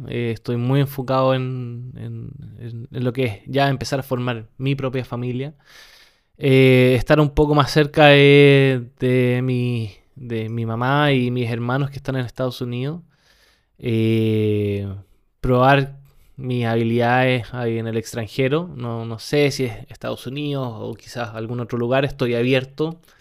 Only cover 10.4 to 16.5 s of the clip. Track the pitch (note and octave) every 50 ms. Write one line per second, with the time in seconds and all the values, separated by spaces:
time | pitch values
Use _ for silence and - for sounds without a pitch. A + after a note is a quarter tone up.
10.4 | A2 A2 A#2 A#2 A2+ A2+ A2+ A2+ B2 C3 C#3 D3 D3 D3 C#3 B2+ B2 B2 B2 B2
11.4 | A#2+ A2+ A#2+ A#2 A#2+ B2 B2+ C#3 C#3+ C#3 C#3 C3+ - - C3 C3 B2 A2+ - -
12.4 | C3 B2+ A#2+ - B2+ A#2+ A#2+ B2 B2+ C#3+ E3 F3 E3+ _ _ _ _ _ _ _
13.4 | _ _ _ _ _ _ _ _ - B2 A2+ A2+ A2 A2 A2+ A2 A2 A2 A2 G#2+
14.4 | G#2+ G#2+ G#2+ G#2 G#2 G2+ G2+ G2+ G2+ G2 G2 G2 - _ _ _ _ _ _ _
15.4 | - B2 B2 B2 B2+ C3+ C#3+ C#3 C#3 C#3 - - - _ _ _ _ _ _ -
16.4 | C3 B2+